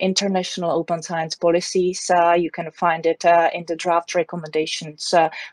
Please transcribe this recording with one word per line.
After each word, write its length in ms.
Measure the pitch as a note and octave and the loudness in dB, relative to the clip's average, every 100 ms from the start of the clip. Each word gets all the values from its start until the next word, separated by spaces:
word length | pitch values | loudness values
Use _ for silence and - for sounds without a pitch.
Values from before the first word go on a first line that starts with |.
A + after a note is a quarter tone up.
international 720 | F#3+ F#3 G3+ F#3+ F3+ - F3 | 0 0 0 -2 -4 -4 -2
open 280 | D#3 D#3+ E3 | -2 -2 -6
science 360 | D#3+ E3+ D#3+ - | -4 -6 -6 -2
policies. 720 | E3+ E3+ - F#3 F3+ F#3 - | 2 2 0 -2 -2 -2 0
Uh, 220 | F3+ E3+ | 4 4
you 180 | F3 E3+ | 4 0
can 180 | - E3 | -4 -10
find 340 | - F3 E3 E3 | -2 -2 0 0
it, 180 | D#3+ | 2
uh, 240 | E3+ E3+ E3 | 4 6 4
in 100 | F3 E3+ | 0 -8
the 80 | D#3+ | -6
draft 400 | F3+ E3+ E3+ F3+ | 0 0 0 -4
recommendations, 1000 | E3 F3 D#3 D#3 D#3+ - D#3+ D3+ - | -4 -6 -6 -4 -4 -6 -10 -12 0
uh, 140 | F3 D#3+ - - | 2 2 0 -16